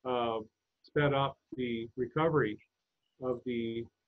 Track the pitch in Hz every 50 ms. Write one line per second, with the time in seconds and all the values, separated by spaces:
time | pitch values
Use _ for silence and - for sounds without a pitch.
0 | - 127 127 123 117 117 113 113 110 - _ _ _ _ _ _ _ - - 147
1 | 147 143 139 135 139 135 - - _ _ - 131 123 120 117 113 113 113 - 131
2 | 123 117 - 156 160 165 156 147 117 107 107 - - _ _ _ _ _ _ _
3 | _ _ _ - 127 127 123 120 - 127 120 117 117 113 113 117 117 - _ _
4 | _